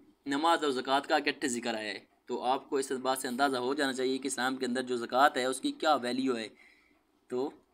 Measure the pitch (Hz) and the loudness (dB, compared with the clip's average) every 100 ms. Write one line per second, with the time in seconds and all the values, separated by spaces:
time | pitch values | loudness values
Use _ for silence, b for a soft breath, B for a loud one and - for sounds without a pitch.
0 | - _ 139 139 165 165 151 131 131 135 | -20 _ -6 0 2 4 2 0 2 0
1 | - 156 143 139 143 120 117 113 107 101 | 2 2 2 -2 -2 -2 -2 -4 -4 -8
2 | - _ - 123 123 135 135 139 135 131 | -12 _ -8 -4 0 0 0 -2 -2 -2
3 | 127 131 135 120 143 127 123 147 139 127 | -2 -2 -2 0 2 2 -2 0 -2 0
4 | 131 135 135 131 127 131 127 123 127 123 | -2 -2 -4 -2 -2 -2 -2 -2 -2 -4
5 | 120 123 147 143 127 131 147 143 160 139 | 0 4 4 4 -2 -2 -4 -2 2 2
6 | 123 123 135 117 107 - b b b b | 2 0 0 0 -4 -12 b b b b
7 | b _ - 123 147 - _ | b _ -8 -4 -4 -6 _